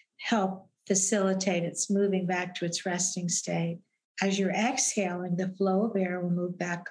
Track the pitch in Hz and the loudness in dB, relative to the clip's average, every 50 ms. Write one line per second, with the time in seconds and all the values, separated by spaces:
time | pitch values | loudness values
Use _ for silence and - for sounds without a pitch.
0 | _ _ _ - - - 233 214 190 190 185 - - - _ _ _ - 196 185 | _ _ _ -12 -4 0 2 2 2 0 -2 -6 -12 -18 _ _ _ 0 0 2
1 | - - 220 208 190 190 190 190 - 202 180 175 170 170 - - - - 202 196 | 2 2 2 2 4 2 2 2 2 0 0 0 0 -2 -2 -4 -2 2 2 4
2 | 202 196 190 185 185 175 185 180 180 180 - - 180 170 170 - - 185 175 175 | 4 4 2 2 0 0 0 0 -2 -4 -4 -4 -4 -4 -4 -4 -2 -2 -2 0
3 | 180 - - 190 175 170 165 - - 175 170 170 170 170 170 170 - _ _ _ | -2 -2 -2 -2 -2 -2 -2 -2 -2 -2 -2 0 0 -2 -4 -6 -10 _ _ _
4 | _ _ _ - 202 196 190 202 196 180 - 202 220 247 277 254 - - - 226 | _ _ _ 0 0 2 2 2 2 2 2 2 2 0 0 0 0 0 0 0
5 | 196 180 175 175 180 180 175 175 190 185 - - 196 190 185 190 220 233 220 196 | 0 0 -2 -2 -2 -2 -2 -2 -2 -2 -2 0 2 2 4 2 2 2 0 0
6 | 185 180 180 180 180 175 175 175 175 180 180 - 180 175 175 170 - - | 0 0 -2 -2 -2 0 0 0 0 -2 -4 -4 -4 -4 -4 -4 -6 -6